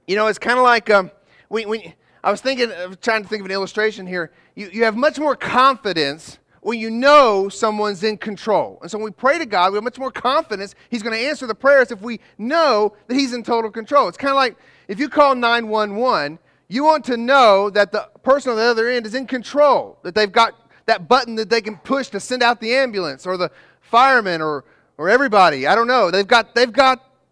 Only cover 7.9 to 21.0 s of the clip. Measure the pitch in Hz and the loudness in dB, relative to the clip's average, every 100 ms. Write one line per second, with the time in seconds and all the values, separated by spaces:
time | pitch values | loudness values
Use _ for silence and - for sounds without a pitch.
7.9 | 180 214 208 220 196 220 185 107 92 165 | -2 -4 -4 -10 -8 0 0 -2 -10 -12
8.9 | 214 214 - 262 339 254 190 185 208 233 | -10 -10 -2 0 0 -2 0 0 0 -6
9.9 | 254 262 - 240 294 - 196 196 - _ | -8 -10 -4 -2 -2 -2 -10 -12 -18 _
10.9 | 233 226 220 277 294 247 208 269 277 247 | -8 -6 -6 -6 -6 -8 -2 4 4 4
11.9 | 208 233 226 _ - 233 330 302 208 208 | -4 -10 -12 _ -12 -4 0 2 2 0
12.9 | - - 262 262 240 - 233 220 220 214 | -4 -4 -4 -2 -6 -4 -4 -4 -10 -2
13.9 | 285 196 - 277 277 254 - _ _ - | 0 0 -4 -2 0 0 -4 _ _ -12
14.9 | 208 285 302 285 254 233 233 220 214 208 | -8 -2 4 4 4 0 0 0 -4 -2
15.9 | 202 254 190 147 160 _ _ _ 226 311 | -2 -2 0 -2 -8 _ _ _ 0 2
16.9 | 302 233 233 240 277 226 196 202 202 202 | 0 -2 -4 2 4 6 4 2 0 0
17.9 | 208 - _ 262 277 254 220 233 226 233 | -2 -8 _ 0 0 0 0 0 2 0
18.9 | 247 214 254 247 254 - 285 294 202 101 | -2 -4 -8 -6 -8 -4 2 4 4 -2
19.9 | - 180 208 208 233 220 - _ _ - | -12 -4 -2 2 2 0 -2 _ _ -2
20.9 | 214 | -2